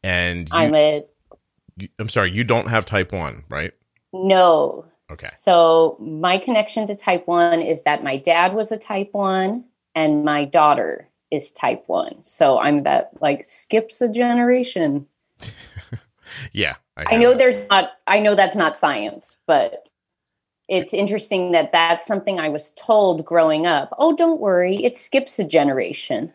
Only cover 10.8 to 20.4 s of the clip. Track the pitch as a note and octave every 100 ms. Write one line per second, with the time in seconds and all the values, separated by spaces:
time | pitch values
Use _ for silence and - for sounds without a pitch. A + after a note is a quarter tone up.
10.8 | E2+ C2+ - _ _ D3+ - - C3+ A#2+
11.8 | - - - - - - D#3+ C3 C#3+ D3
12.8 | D3 C#3 - - D3+ C#3+ - - - A3
13.8 | A3 - A#3+ A3 A#3+ A#3+ A#3+ B3 B3 -
14.8 | D#3 C#3+ C#3+ _ _ _ - - - -
15.8 | - - _ _ - - B2+ - E2 -
16.8 | _ - D2+ A3+ A#3+ B3 B3+ G3+ - G3
17.8 | F#3+ - - G3+ G#3+ G3+ F#3+ G#3 D#3+ -
18.8 | D#3 B2+ G#2 - - - - D3 - -
19.8 | _ _ _ _ _ _